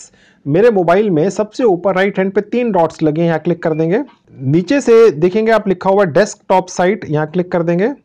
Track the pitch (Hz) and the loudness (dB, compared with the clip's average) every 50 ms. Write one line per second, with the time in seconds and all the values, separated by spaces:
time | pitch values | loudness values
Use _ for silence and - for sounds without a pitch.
0 | - - _ _ _ _ _ _ - 143 147 185 226 247 214 190 170 165 175 202 | -20 -20 _ _ _ _ _ _ -4 -2 2 4 4 4 2 2 2 2 2 2
1 | 226 208 165 147 170 196 180 - 208 214 - - 254 214 175 170 175 196 180 185 | 2 0 0 0 0 0 -2 -4 -6 -6 -4 -2 0 0 0 0 0 -2 0 0
2 | 196 202 196 190 190 196 196 208 202 - 233 240 247 226 190 175 165 156 - - | 0 0 0 -2 -4 0 -2 -2 -2 -2 -4 -2 -2 0 0 0 0 0 -2 -2
3 | 160 151 147 165 170 170 160 156 - 175 165 170 - 165 156 156 160 165 190 262 | -2 -2 0 0 0 0 -2 -2 -2 -4 -4 -2 -2 -4 -2 -2 -2 0 -2 -2
4 | 285 - _ _ _ _ - - 135 131 151 175 185 - 277 285 - 240 226 226 | -4 -6 _ _ _ _ -16 -6 -2 0 0 0 0 0 -2 0 2 4 4 6
5 | 233 208 143 151 175 185 185 220 220 226 226 208 214 196 185 - - 190 196 202 | 6 4 2 0 -2 0 0 0 0 0 0 0 0 -2 -4 -2 -2 0 0 2
6 | 202 165 131 180 208 208 - - _ - 190 185 185 - - - 180 185 220 226 | 0 2 2 0 0 0 -4 -10 _ 0 0 0 0 -2 -4 -2 0 0 -2 -2
7 | - - 147 151 151 151 160 180 175 180 - 170 165 170 170 175 202 269 277 - | -4 -4 -4 -4 -4 -2 -4 -6 -4 -2 -4 -2 -2 -2 0 0 -2 -2 -4 -8